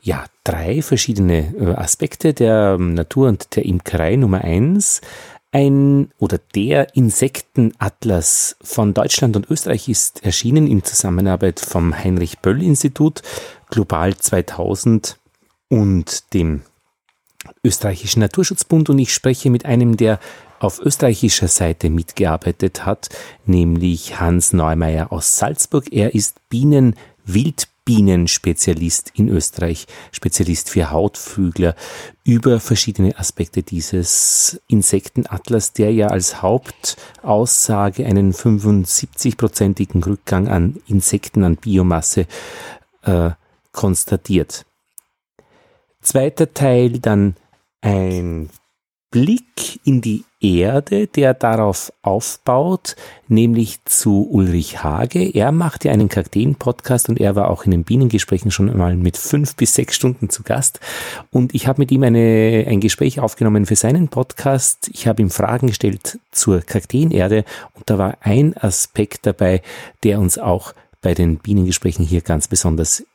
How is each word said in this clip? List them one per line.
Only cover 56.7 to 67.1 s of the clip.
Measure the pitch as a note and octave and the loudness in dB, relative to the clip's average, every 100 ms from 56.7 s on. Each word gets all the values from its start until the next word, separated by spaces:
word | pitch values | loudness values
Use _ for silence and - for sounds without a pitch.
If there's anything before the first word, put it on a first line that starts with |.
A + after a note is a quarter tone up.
| A#2+ - B2 - | -6 -2 -2 0
und | A2+ | 0
er | G2+ G2+ | 2 2
war | G2 | 0
auch | F2+ G2 | 0 0
in | |
den | F2 | 0
Bienengesprächen | E2+ B2 B2+ G#2+ - F#2 G#2 | 2 2 2 0 0 -2 -2
schon | F#2+ G2+ | 0 0
einmal | F#2+ F2 F2+ | 2 0 2
mit | F2 - | 0 -2
fünf | - D3 D3 - | -4 -2 -2 -2
bis | B2 - | 0 0
sechs | A#2+ - | -2 -2
Stunden | B2+ B2+ A2 | -2 -2 -6
zu | - | -6
Gast. | - A#2+ C3+ - - - - - - | -4 -2 -2 -6 -14 -12 -12 -14 -4
Und | C3 B2 | 0 0
ich | B2+ C3 | 0 -2
habe | C3+ | 0
mit | C3+ | 2
ihm | C3 | 4
eine, | C3 A#2 A2+ A2 A2 A2+ A2 | 4 4 4 4 4 2 2
ein | G#2 | 2
Gespräch | G#2+ - C#3 C3 | 2 2 -2 0
aufgenommen | A#2 - A2 G#2+ G2 | -4 0 2 2 2
für | G#2+ | 0
seinen | A2+ D#3 E3 | 2 2 0
Podcast. | - B2+ - C#3 C3+ - - - | -2 -6 -4 -2 0 -2 -4 -10
Ich | - A#2+ | -4 -2
habe | G#2+ | 2
ihm | G2+ | 0
Fragen | - G2 A#2+ C3 | 0 -2 0 0
gestellt | G2+ A2 G2 - - _ | 0 -2 -2 -10 -14 _
zur | - - F#2 | -4 2 2
Kakteenerde | - A2 - B2+ D#3+ | 0 -6 -2 0 2